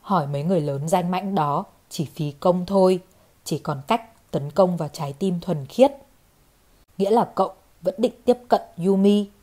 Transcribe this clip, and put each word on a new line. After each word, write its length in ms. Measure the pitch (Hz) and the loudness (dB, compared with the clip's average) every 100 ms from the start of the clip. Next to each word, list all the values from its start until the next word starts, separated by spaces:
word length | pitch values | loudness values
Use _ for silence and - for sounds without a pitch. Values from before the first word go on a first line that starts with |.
"Hỏi 260 | - 190 143 | -2 -2 -2
mấy 160 | 143 | -4
người 180 | 160 185 | 0 0
lớn 260 | 147 139 156 | -2 -6 0
danh 240 | 185 175 | 0 0
mãnh 240 | 185 196 190 | -4 -4 -2
đó 280 | 147 147 208 _ _ | 0 -2 -6 _ _
chỉ 160 | - 143 | -10 -8
phí 260 | - 147 | -6 -8
công 340 | 143 185 180 180 | 0 0 0 0
thôi, 340 | 196 185 185 - _ _ _ | 2 4 2 -4 _ _ _
chỉ 160 | - 151 | -8 -6
còn 220 | - 143 - | -6 -8 -2
cách 440 | 233 - _ _ | -4 -4 _ _
tấn 200 | 151 143 | -8 -4
công 260 | 170 185 170 | 2 2 2
vào 120 | 151 | -6
trái 200 | - 143 | -8 -10
tim 260 | 143 190 175 | -4 -4 -2
thuần 260 | 196 156 135 | -4 -6 -6
khiết." 260 | - 269 - - _ _ _ _ _ _ _ _ - | 4 4 4 -20 _ _ _ _ _ _ _ _ -6
"Nghĩa 140 | 196 | 0
là 200 | 233 196 - | 2 0 -2
cậu 180 | - - _ _ | -4 -4 _ _
vẫn 140 | - - | -8 -2
định 160 | 220 - - | -4 -2 -2
tiếp 120 | 240 - | -2 0
cận 140 | 233 - - 175 | -2 -2 -4 0
Yumi?" 440 | 190 202 208 202 _ | 4 4 2 -2 _